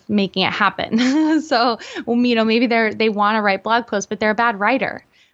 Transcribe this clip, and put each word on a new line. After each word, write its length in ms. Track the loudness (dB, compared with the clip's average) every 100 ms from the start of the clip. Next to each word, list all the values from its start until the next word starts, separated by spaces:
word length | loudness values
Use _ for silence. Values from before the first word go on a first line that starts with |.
| -4
making 340 | -2 0 0
it 100 | -2
happen. 880 | 0 0 -2 -2 0 2 2 2 0
<laughs> 80 | 0
So, 300 | 0 2 -2 -8 -10 -2
um, 180 | 0
you 100 | 2
know, 100 | 2
maybe 220 | 2 2 2
they're, 260 | 2 0
they 160 | 0 -2
wanna 320 | 2 0 2
write 220 | 0 0
blog 240 | 0 -2 -2
posts, 200 | -4 -4
but 140 | -4
they're 100 | -2
a 40 |
bad 260 | 0 0 0
writer. 440 | 0 0 -2 -8 -14 _ _